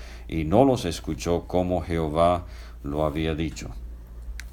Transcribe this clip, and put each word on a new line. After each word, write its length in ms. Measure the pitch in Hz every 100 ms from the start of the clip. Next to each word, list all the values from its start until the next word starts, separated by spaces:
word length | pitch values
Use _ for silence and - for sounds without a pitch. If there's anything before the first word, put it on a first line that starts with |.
| - - -
y 140 | 80
no 200 | 78 104
los 220 | 139 123 85
escuchó 600 | 80 - 78 85 85 -
como 340 | 87 90 90
Jehová 640 | 82 82 78 78 85 87 - - - -
lo 200 | 71 73
había 300 | 78 76 80
dicho". 380 | 78 80 - - - - - - - - - -